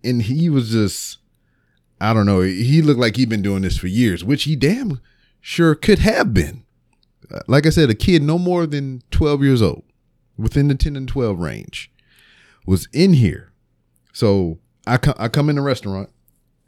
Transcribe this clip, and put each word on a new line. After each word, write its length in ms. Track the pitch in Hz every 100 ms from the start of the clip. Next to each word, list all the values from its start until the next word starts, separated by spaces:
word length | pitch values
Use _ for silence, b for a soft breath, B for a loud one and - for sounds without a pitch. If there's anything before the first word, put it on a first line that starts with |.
and 200 | 123 120
he 260 | 104 143 170
was 220 | 143 113
just, 480 | 113 101 - - - _ _ _ _ _ _ _ -
I 140 | 104
don't 100 | 113
know, 160 | 101 95
he 400 | 92 92 120 156
looked 200 | 151 123
like 160 | 120 117
he'd 120 | 123
been 140 | 110
doing 180 | 98 98
this 160 | 95 -
for 120 | 92
years, 360 | 104 120 85
which 200 | 90 143
he 120 | 143 147
damn 440 | 135 240 240 135 - _ _ _
sure 340 | - - 165
could 240 | 151 - 190
have 340 | 208 262 202
been. 320 | 95 76 - - _ _ _ _ _ -
Uh, 100 | - -
like 200 | 135 156
I 40 |
said, 200 | 156 143
a 40 |
kid 280 | 107 - 170
no 160 | 147 170
more 280 | 180 175 165
than 360 | 147 139 127 -
twelve 320 | - 151 143
years 200 | 139 127
old, 220 | 98 69 - _ _ _ _ -
within 320 | 110 147 143
the 60 |
ten 220 | 135 156 139
and 120 | 131
twelve 300 | 139 117 90
range, 520 | 82 53 50 - - _ b b b b b b 90
was 220 | 92 -
in 220 | 131 196
here. 380 | 151 101 65 - _ _ _ _ _ _
So 460 | - 110 98 87 80 _ _ -
I 100 | 123
co-, 180 | - -
I 100 | 113
come 200 | 147 147
in 80 | 143
the 60 |
restaurant 480 | 139 123 101 95 98 _ _ _ _ _